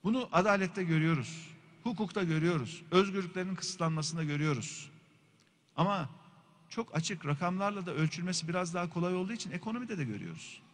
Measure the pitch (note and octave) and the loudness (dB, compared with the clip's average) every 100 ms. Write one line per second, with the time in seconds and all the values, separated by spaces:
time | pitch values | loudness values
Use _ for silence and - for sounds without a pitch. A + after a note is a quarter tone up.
0 | F#3 B3+ B3 D#3+ G3+ G3+ F#3+ F#3+ F3+ D#3+ | 2 0 2 4 6 4 2 0 2 4
1 | D#3+ D#3+ A2 - - - - - A#3 G3 | 4 2 0 -8 -14 -18 -20 -6 -4 -2
2 | G#3 G#3 F3+ D#3 E3 E3+ A#2 - - F3+ | -2 0 2 4 4 2 0 -8 4 4
3 | G3 G3 F3 F#3 F#3 F3+ - - E3 D#3+ | 6 2 -2 -4 -4 -4 -6 -2 0 0
4 | D3+ E3 D#3 D3 D#3 C3 G#2 - - - | 0 -2 0 2 2 2 -2 -8 -14 -18
5 | - - _ _ _ _ _ - F3+ G3 | -20 -20 _ _ _ _ _ 0 2 2
6 | E3+ - - - - - - - A#3 D#3+ | -2 -8 -20 -20 -20 -20 -12 -6 -2 -2
7 | E3 F#3 C#3+ C#3+ F3 F#3 G3+ G3+ F3+ D3+ | -2 -2 -2 0 0 2 0 -2 -4 0
8 | D#3 E3+ F3 F3 E3 F3 F3+ F3 F3 E3+ | 0 0 -2 -2 -2 -2 -2 -2 -2 0
9 | F3 F#3 F#3+ A#3 F#3+ F3 G#3 A#3 A#3+ G#3 | 0 0 -2 -4 -6 -6 -6 -6 -6 -4
10 | C3 G#2 F2 E2 - - - | -4 -4 -6 -10 -12 -18 -20